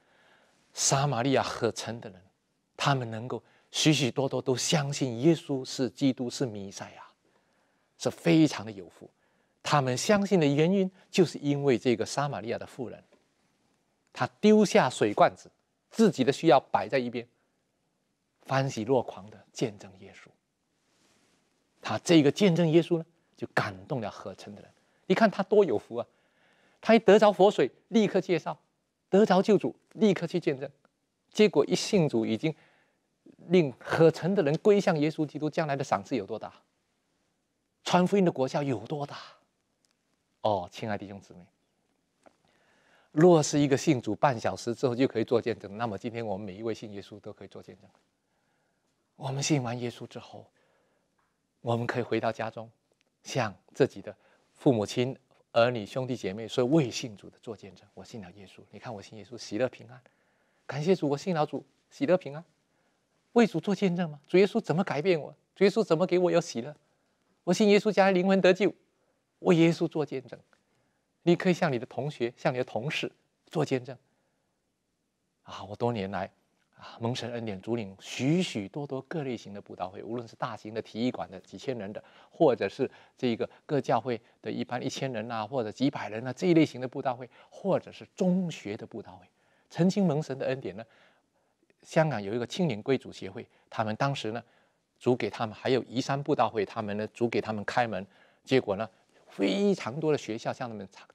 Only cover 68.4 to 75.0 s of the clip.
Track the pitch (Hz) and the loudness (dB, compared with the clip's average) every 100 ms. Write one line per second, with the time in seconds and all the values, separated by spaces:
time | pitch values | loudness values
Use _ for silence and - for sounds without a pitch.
68.4 | 185 185 196 - _ _ _ _ _ _ | 6 6 2 -2 _ _ _ _ _ _
69.4 | 175 165 165 165 165 160 147 135 123 - | 2 6 6 4 -2 -2 -4 -6 -12 -20
70.4 | _ _ _ _ _ _ _ _ 170 170 | _ _ _ _ _ _ _ _ 2 2
71.4 | 190 170 170 123 123 - 143 - 117 - | 2 0 0 -2 -6 -8 -8 -4 -6 -2
72.4 | - 127 127 110 143 - - _ _ _ | -4 -2 -4 -4 -6 -6 -8 _ _ _
73.4 | _ 165 143 131 127 127 _ _ _ _ | _ -4 -2 -2 -4 -20 _ _ _ _
74.4 | _ _ _ _ _ _ | _ _ _ _ _ _